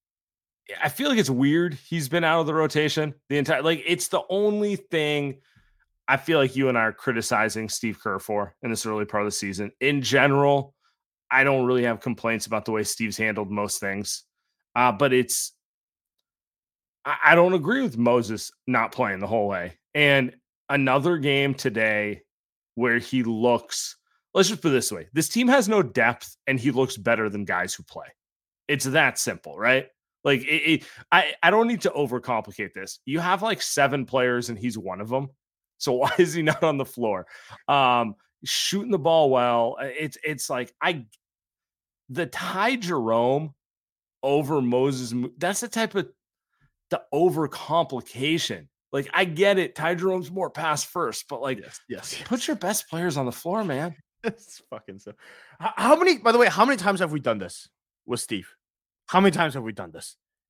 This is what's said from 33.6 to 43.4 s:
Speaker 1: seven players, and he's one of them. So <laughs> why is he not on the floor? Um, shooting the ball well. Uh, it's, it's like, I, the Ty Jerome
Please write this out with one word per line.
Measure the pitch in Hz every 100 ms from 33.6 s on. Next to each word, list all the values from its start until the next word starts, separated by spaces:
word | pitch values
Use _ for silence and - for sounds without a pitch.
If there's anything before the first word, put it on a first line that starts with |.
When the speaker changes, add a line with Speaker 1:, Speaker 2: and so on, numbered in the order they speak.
Speaker 1:
seven | - - 139 139 123
players, | 131 127 120 117
and | 113
he's | 120 110
one | 92 92
of | 107
them. | 131 139 - _ _ _ _
So | -
<laughs> |
why | 127 131 -
is | 175
he | 165
not | 156 151
on | 165 139
the | 131
floor? | - 113 98 87 - - - -
Um, | 143 131 123 113 101 _ _ -
shooting | - - 196 226
the | 190
ball | 151 165 143
well. | 131 123 120 117 -
Uh, | 135 131
it's, | 156 -
it's | 156 147 -
like, | 131 120 _
I, | 170 160 110 _ _ _ _ _ _ _ _ _ -
the | 135 170
Ty | - 180 185 220 262
Jerome | 180 160 110 113 120 139